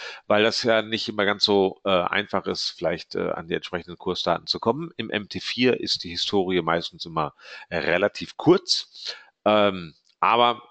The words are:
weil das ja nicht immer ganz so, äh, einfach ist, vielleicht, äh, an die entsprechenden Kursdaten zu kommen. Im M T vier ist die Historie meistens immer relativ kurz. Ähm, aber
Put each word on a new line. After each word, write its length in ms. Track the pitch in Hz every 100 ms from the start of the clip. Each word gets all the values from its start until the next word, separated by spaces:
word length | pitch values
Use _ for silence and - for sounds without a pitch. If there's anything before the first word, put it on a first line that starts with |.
| - - -
weil 160 | 104
das 200 | 110 -
ja 180 | 120 113
nicht 280 | 107 110 -
immer 180 | 107 101
ganz 180 | 101
so, 360 | - 101 92 -
äh, 60 | 98
einfach 560 | 92 90 92 101 95 95
ist, 240 | 92 -
vielleicht, 440 | - 82 82 -
äh, 160 | 90 87
an 180 | 82 82
die 60 |
entsprechenden 440 | 85 - 90 - 85
Kursdaten 480 | 95 87 92 82 80
zu 140 | 87
kommen. 320 | 113 135 165 -
Im 140 | 113
M 180 | 104 98
T 120 | 95
vier 380 | - 120 123 117
ist 260 | - -
die 60 | 90
Historie 520 | 85 - 101 92 92
meistens 420 | 82 85 - 85
immer 300 | 87 80 - - - - -
relativ 640 | 87 76 87 104 - 110 -
kurz. 760 | 151 185 - - - - - - - _
Ähm, 500 | 107 107 101 95 82 - _ -
aber 440 | - 117 120 113 -